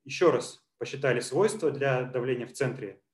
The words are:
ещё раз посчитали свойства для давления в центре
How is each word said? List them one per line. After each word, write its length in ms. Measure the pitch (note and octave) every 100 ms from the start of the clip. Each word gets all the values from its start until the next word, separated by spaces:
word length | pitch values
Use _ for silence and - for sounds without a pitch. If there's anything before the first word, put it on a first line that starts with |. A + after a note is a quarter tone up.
ещё 260 | C#3 - E3+
раз 320 | B2+ - - _ -
посчитали 420 | A#2 C#3 C3+ A#2+
свойства 500 | - C#3+ G#3+ A3 D#3
для 320 | B2+ C#3 B2+
давления 420 | B2+ B2+ B2+ A#2+ A2+
в 60 |
центре 480 | - B2+ A#2+ G2+ F#2+ _